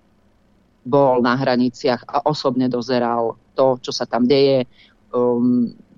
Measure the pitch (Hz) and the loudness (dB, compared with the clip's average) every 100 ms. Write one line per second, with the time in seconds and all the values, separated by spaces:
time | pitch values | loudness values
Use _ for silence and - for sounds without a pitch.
0 | _ _ _ _ _ _ _ _ 123 139 | _ _ _ _ _ _ _ _ -2 2
1 | 139 123 120 123 131 123 123 - 135 113 | 2 2 0 0 0 0 0 -2 -2 -4
2 | - 139 - 151 143 123 127 123 117 123 | -4 -4 -2 -2 -2 -2 -2 -4 -2 -2
3 | 120 117 113 - _ - 131 123 - - | -2 -2 -4 -6 _ 0 0 0 -4 -8
4 | 123 113 123 139 139 135 123 _ _ _ | -4 0 2 4 4 2 -2 _ _ _
5 | _ 123 123 120 123 123 117 - - | _ -2 0 0 0 0 -2 -6 -20